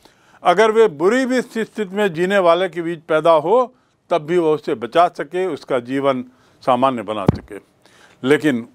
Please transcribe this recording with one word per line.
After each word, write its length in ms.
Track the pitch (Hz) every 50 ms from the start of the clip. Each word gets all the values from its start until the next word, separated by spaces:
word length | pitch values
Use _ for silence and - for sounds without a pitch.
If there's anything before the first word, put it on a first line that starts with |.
| _ - _ _ _ _ _ - -
अगर 280 | 180 175 180 226 220
वे 160 | 214 226 226
बुरी 380 | 202 147 139 165 196 240 262 262
भी 160 | 240 254 247
स्थिति 440 | 226 - - 226 214 - - 220 214
में 280 | 180 190 208 208 196 156
जीने 260 | 156 180 185 202 202
वाले 300 | 180 170 170 175 190 180
के 120 | 156 175
बीच 180 | 165 165 175 151
पैदा 320 | - - 160 156 156 165
हो, 440 | 165 156 143 170 220 254 247 247 _ _ _ _ _ _ _ -
तब 60 | 175
भी 200 | 165 151 151 175
वो 180 | 175 165 156 151
उसे 200 | 143 - 175 143
बचा 320 | 113 120 113 - 165 175
सके, 400 | 170 - - 160 139 175 180 190
उसका 320 | 185 147 - - - 147 123
जीवन 460 | 120 120 135 139 139 139 131 127 123 - _ _ _ _ _ _ -
सामान्य 360 | 135 127 120 131 135 127 113
बना 240 | 101 98 107 107 95
सके। 300 | 90 - - - - 104 98 _ _ _ _ _ _ _ _ _ _ _ _ -
लेकिन 420 | - 147 147 151 151 127 113 117 -